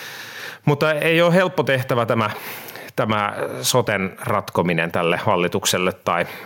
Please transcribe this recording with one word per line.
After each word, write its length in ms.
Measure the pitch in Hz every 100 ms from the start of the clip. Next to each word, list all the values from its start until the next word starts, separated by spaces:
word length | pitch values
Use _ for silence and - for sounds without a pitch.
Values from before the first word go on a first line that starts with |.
| - - - - - - -
Mutta 260 | 143 156
ei 280 | 151 156 165
ole 120 | 170
helppo 300 | 180 180 180
tehtävä 420 | 131 131 123 123 113
tämä, 240 | 113 107 - - - - - - -
tämä 380 | 113 107 104 104 143 127
soten 540 | 127 127 117 101 95 - -
ratkominen 680 | 104 - - 90 82 82
tälle 260 | 92 85 85
hallitukselle 760 | 113 92 87 95 - 92 92
tai, 340 | - - 87 85 -